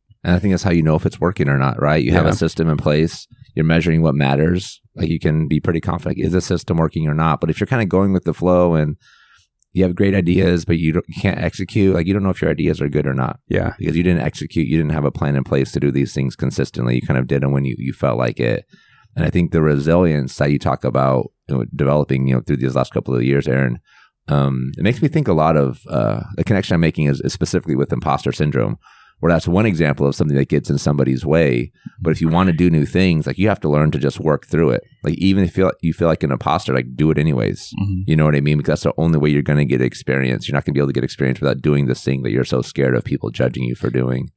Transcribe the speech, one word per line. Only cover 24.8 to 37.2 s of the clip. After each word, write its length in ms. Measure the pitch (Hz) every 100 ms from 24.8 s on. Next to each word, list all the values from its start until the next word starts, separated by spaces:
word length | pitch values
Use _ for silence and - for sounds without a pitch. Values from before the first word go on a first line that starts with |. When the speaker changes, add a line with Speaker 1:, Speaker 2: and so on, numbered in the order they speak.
Speaker 1:
makes 180 | 101 127
me 60 | 151
think 200 | 160 120
a 60 |
lot 220 | 80 78 80
of, 240 | 67 60 -
uh, 320 | 67 53 53 - -
the 80 |
connection 320 | 85 98 - 85
I'm 60 |
making 260 | 82 82 73
is, 140 | 67
is 120 | -
specifically 420 | - 82 92 80 65
with 180 | 71
imposter 380 | 60 73 67 -
syndrome, 460 | - 73 67 52 55 _ - _ -
where 120 | 82
that's 160 | 82 -
one 180 | 90 113
example 400 | 82 76 69 69
of 80 |
something 240 | 67 78 69
that 120 | 67
gets 200 | 73 -
in 80 | 71
somebody's 480 | 76 73 65 65 69
way. 460 | 80 76 60 - _ - -
But 120 | 85
if 100 | 76
you 60 | 82
wanna 260 | 85 95
do 160 | 82 90
new 160 | 80 71
things, 400 | 90 92 80 71
like, 140 | 65
you 80 | 104
have 100 | 98
to 80 | 78
learn 200 | 73 76
to 80 | 76
just 220 | 69 -
work 260 | 78 73 -
through 260 | 78 78
it. 120 | 53 - _
Like, 120 | - 85
even 280 | 95 98
if 140 | 90 -
you 60 |
feel, 80 | 92 -
you 120 | 82
feel 140 | - 82
like 140 | 80
an 100 | 71
imposter, 400 | 62 71 78 -
like, 240 | 65 62 62
do 140 | 78
it 80 |
anyways. 560 | 76